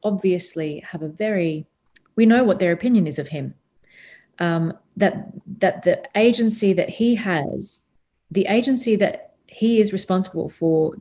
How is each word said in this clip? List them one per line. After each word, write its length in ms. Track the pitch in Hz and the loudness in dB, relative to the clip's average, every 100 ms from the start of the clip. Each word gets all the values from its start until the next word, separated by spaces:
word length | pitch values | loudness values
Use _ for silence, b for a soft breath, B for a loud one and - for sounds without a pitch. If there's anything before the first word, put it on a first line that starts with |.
obviously 800 | 208 196 190 180 175 165 156 147 - | -4 -2 0 -2 -4 -8 -8 -8 -12
have 140 | 165 | -10
a 40 | 156 | -10
very, 580 | 160 214 202 170 156 151 _ _ _ _ - | -6 -4 -2 -2 -4 -10 _ _ _ _ 2
we 100 | 226 | 4
know 180 | 233 | 6
what 160 | 240 185 | 4 2
their 120 | 180 | 2
opinion 340 | 175 247 233 160 | 0 2 2 2
is 140 | 139 | -4
of 80 | 139 | -8
him, 260 | 151 135 - _ _ b b b b b - | -8 -10 -12 _ _ b b b b b -6
um, 340 | 175 165 165 - _ - | -2 0 -2 -6 _ 0
that, 300 | 196 - - - - 196 | 0 0 -10 -18 -18 -2
that 240 | 185 - | 0 0
the 200 | 180 - - 208 | 0 0 -2 2
agency 580 | 226 233 226 214 202 | 2 4 0 0 2
that 160 | 185 - | 2 -2
he 240 | - 233 220 | 0 0 0
has, 640 | 196 165 143 - - - _ _ _ _ _ | 0 -2 -2 -8 -12 -18 _ _ _ _ _
the 160 | 165 - | -2 2
agency 480 | 220 254 254 233 208 | 2 2 0 0 2
that 400 | 202 - - _ _ | 0 -2 -14 _ _
he 340 | - 220 233 | -2 2 4
is 140 | 208 | 2
responsible 560 | 190 - 185 190 165 151 | 0 -2 -2 -2 -6 -8
for 460 | - 165 160 156 - | -2 0 2 0 -4